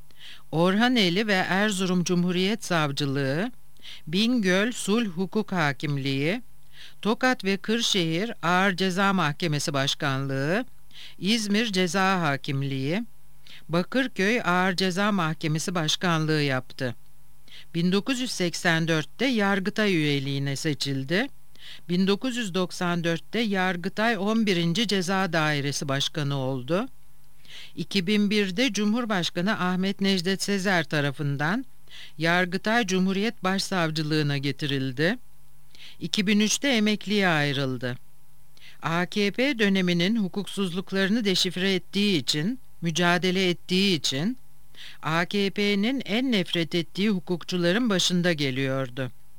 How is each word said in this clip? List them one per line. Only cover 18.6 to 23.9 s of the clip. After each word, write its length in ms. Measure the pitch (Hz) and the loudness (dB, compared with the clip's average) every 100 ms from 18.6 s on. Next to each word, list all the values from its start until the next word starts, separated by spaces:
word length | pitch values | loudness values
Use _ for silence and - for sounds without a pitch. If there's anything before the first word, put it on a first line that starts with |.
| 180 165 165 | 2 2 2
dörtte 380 | 160 - - 269 | 0 0 -2 0
Yargıtay 680 | 226 196 196 190 214 208 | 2 2 2 0 0 2
üyeliğine 600 | 170 151 143 135 139 139 135 | 2 2 0 0 -2 -2 -2
seçildi. 720 | 160 139 143 139 135 180 277 - - - - - - | -2 -2 -2 -4 0 0 -2 -6 -14 -14 -12 -10 -2
Bin 180 | 180 190 | 2 2
dokuz 300 | 202 262 240 | 2 0 -2
yüz 180 | 208 | -2
doksan 500 | 180 175 - 175 175 | -2 -2 -2 -2 0
dörtte 340 | 165 165 - - | 0 -2 -2 -2
Yargıtay 800 | 226 190 185 180 175 | 0 0 0 0 -4